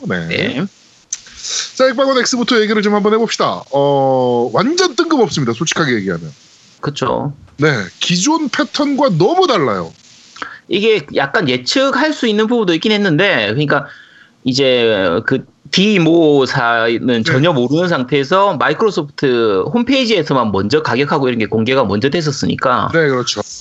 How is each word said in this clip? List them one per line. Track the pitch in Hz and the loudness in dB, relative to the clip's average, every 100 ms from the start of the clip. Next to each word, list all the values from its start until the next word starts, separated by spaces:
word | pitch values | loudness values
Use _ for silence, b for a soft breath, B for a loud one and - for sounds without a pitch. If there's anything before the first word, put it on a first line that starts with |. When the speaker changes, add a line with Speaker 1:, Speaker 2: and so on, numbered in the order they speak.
| 226 | -4
Speaker 1:
네. | 90 82 | -6 -4
Speaker 2:
네. | - - 147 196 - _ _ _ - B B B B B - | -4 -4 -4 -6 -10 _ _ _ -16 B B B B B 0
Speaker 1:
자, | 262 | 0
액박원 | 247 269 254 | 2 2 2
X부터 | 233 247 233 240 | 0 -2 0 2
얘기를 | 214 214 | 2 2
좀 | 202 | 2
한번 | 208 208 | 2 2
해봅시다. | 220 220 - 147 92 - | 2 0 -2 -2 -4 -4
어, | 139 143 139 135 131 127 120 123 | 0 2 2 2 2 2 0 0
완전 | - 233 349 370 269 | 0 0 0 0 0
뜬금없습니다. | 330 294 196 170 120 | 0 2 2 0 -2
솔직하게 | - 165 - 143 113 | -2 -4 -2 0 -2
얘기하면. | 95 82 80 - - _ _ _ | -2 -6 -8 -16 -20 _ _ _
Speaker 2:
그쵸. | 147 147 135 117 139 - - - | -10 -4 -2 -2 -4 -10 -14 -2
Speaker 1:
네, | 151 123 90 - | 0 0 -4 -6
기존 | - 180 233 320 294 | -2 0 0 0 -2
패턴과 | - 294 - 285 262 - 160 | -2 -4 -2 -2 0 2 2
너무 | 208 359 370 | 2 2 2
달라요. | 208 131 95 80 - B B B B B B - | 2 0 -2 -6 -12 B B B B B B -6
Speaker 2:
이게 | 202 220 208 143 - | 0 2 0 0 -2
약간 | 196 226 139 | -2 0 0
예측할 | 127 123 269 269 269 311 | 0 -2 0 0 0 0
수 | 302 240 | 0 0
있는 | 208 220 | 0 2
부분도 | 247 190 165 | 0 0 0
있긴 | 220 | 0
했는데, | 208 202 151 202 143 104 | 0 2 2 2 2 0
그러니까 | 127 147 147 143 B B B B _ | 0 0 -2 -4 B B B B _
이제 | 127 127 135 123 117 104 95 90 - | -4 0 2 4 2 2 0 0 0
그 | 135 - _ - | -2 -4 _ -4
디모사는 | - 208 196 156 170 156 143 127 139 117 117 117 113 107 | 0 2 2 4 4 4 4 2 0 0 0 0 0 0
Speaker 1:
네. | 117 | 0
Speaker 2:
전혀 | 113 131 165 | 0 2 2
모르는 | 143 123 156 180 | 2 0 0 0
상태에서 | 156 127 147 135 185 202 147 | -2 -2 -2 0 2 2 0
마이크로소프트 | 123 156 220 180 143 - 139 120 113 95 117 | -2 0 -2 -2 -6 -2 0 2 2 0 0
홈페이지에서만 | 233 240 269 226 202 147 135 113 | -2 0 0 0 0 0 0 0
먼저 | 98 101 151 | 0 0 0
가격하고 | 147 120 143 156 131 | 0 -2 0 0 0
이런 | 117 | -2
게 | 107 | -2
공개가 | 110 110 131 110 | -2 0 0 2
먼저 | 104 135 | 0 0
됐었으니까 | 175 151 143 - - 131 120 101 | 0 -2 -2 -4 -2 0 0 0
Speaker 1:
네, | 165 147 | 0 0
그렇죠. | 127 120 104 - - | 0 -2 -6 -8 -14